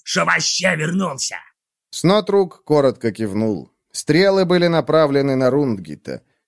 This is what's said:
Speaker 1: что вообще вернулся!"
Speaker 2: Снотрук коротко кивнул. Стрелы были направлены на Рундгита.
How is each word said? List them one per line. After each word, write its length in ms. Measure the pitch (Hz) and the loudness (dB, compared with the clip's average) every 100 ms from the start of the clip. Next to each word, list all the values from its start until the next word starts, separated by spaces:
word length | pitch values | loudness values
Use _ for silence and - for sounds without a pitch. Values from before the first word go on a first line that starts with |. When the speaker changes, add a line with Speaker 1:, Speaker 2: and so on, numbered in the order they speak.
Speaker 1:
что 220 | - 180 170 | -8 -2 0
вообще 500 | 170 - - 180 78 | 0 -2 -2 -2 -2
вернулся!" 640 | 156 165 180 - - 90 - _ _ _ _ | -2 -4 -4 -6 -8 -10 -18 _ _ _ _
Speaker 2:
Снотрук 720 | - 160 208 208 202 180 - | -2 2 2 2 0 0 -4
коротко 480 | - 147 135 113 113 | 0 2 2 0 -4
кивнул. 600 | 98 110 101 110 92 58 _ _ | -4 -4 -2 -2 -4 -8 _ _
Стрелы 540 | - - 151 196 196 180 | -8 0 2 4 2 2
были 220 | 180 175 | 2 2
направлены 680 | 165 135 156 151 139 139 131 | 0 2 2 2 2 0 2
на 140 | 127 | 2
Рундгита. 720 | 139 139 104 78 73 - 62 _ _ | 2 0 -4 -8 -14 -12 -12 _ _